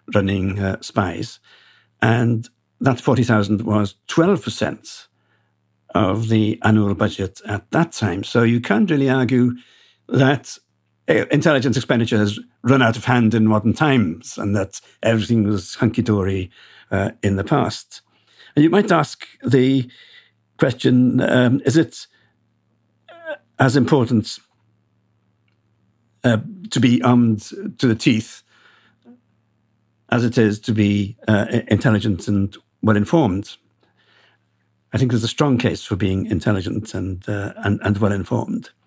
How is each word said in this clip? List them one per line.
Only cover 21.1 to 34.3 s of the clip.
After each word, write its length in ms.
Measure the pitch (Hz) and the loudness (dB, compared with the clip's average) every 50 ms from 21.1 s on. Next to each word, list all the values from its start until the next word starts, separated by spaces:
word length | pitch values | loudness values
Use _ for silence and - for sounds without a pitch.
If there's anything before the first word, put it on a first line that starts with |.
| - 127 | 2 2
um, 420 | - - - 127 123 123 127 139 - | 2 2 2 4 4 4 2 0 0
is 120 | - 123 | 0 2
it, 300 | 160 156 - - - - - _ _ _ _ _ _ _ _ _ _ _ _ _ _ _ _ _ _ _ - | 2 2 0 -4 -12 -18 -20 _ _ _ _ _ _ _ _ _ _ _ _ _ _ _ _ _ _ _ -20
uh, 280 | - - - - - - _ _ _ - | -20 -18 -14 -14 -14 -14 _ _ _ 0
as 180 | 131 135 120 | 0 2 2
important, 640 | 143 123 120 - 143 123 113 127 110 101 - - - _ _ _ _ _ _ _ _ _ _ _ _ _ _ _ _ _ _ _ _ _ _ _ _ _ _ _ _ _ _ _ _ _ _ _ _ - | 2 2 2 2 2 2 0 0 -2 -2 -4 -8 -16 _ _ _ _ _ _ _ _ _ _ _ _ _ _ _ _ _ _ _ _ _ _ _ _ _ _ _ _ _ _ _ _ _ _ _ _ 0
uh, 140 | 123 117 107 - - - 92 87 - | 0 0 0 -2 -6 -12 -16 -14 -8
to 100 | - - | -2 0
be 200 | 117 127 120 120 120 | 2 2 2 4 4
armed 380 | 120 123 120 120 117 110 104 - - - - 98 104 - - | 4 4 4 4 2 2 -2 -4 -10 -14 -12 -12 -12 -6 -2
to 80 | - | -2
the 80 | 127 110 | 0 0
teeth 480 | 113 - - 120 110 113 - - - - _ _ _ _ _ _ _ _ _ _ _ _ 240 240 247 _ _ _ _ _ _ _ _ _ _ _ _ _ _ _ _ _ _ | 0 2 0 0 0 -2 -6 -14 -20 -20 _ _ _ _ _ _ _ _ _ _ _ _ -20 -20 _ _ _ _ _ _ _ _ _ _ _ _ _ _ _ _ _ _ _
as 140 | - 123 120 | -2 -2 0
it 120 | 120 117 | 0 2
is 220 | - 113 107 104 104 | 2 2 2 0 -2
to 120 | - - 110 | -4 -4 0
be, 440 | 104 104 101 104 101 104 98 110 - - - | 2 2 2 2 0 -2 -4 -8 -6 -2 0
uh, 180 | 110 101 107 - | 2 2 2 0
i-, 140 | - 120 - - | -2 -4 0 0
intelligent 600 | 110 95 - 131 107 104 104 113 98 85 - - | 0 2 2 2 2 2 0 -2 -4 -4 -2 -2
and 280 | 104 101 98 95 - - _ _ _ _ - | -2 0 -2 -2 -6 -12 _ _ _ _ 0
well-informed? 760 | 107 107 104 104 - - 117 110 107 92 95 101 - - - _ _ _ _ _ _ _ _ _ _ _ _ _ _ | 0 2 2 2 2 2 2 2 2 0 -2 -6 -10 -14 -20 _ _ _ _ _ _ _ _ _ _ _ _ _ _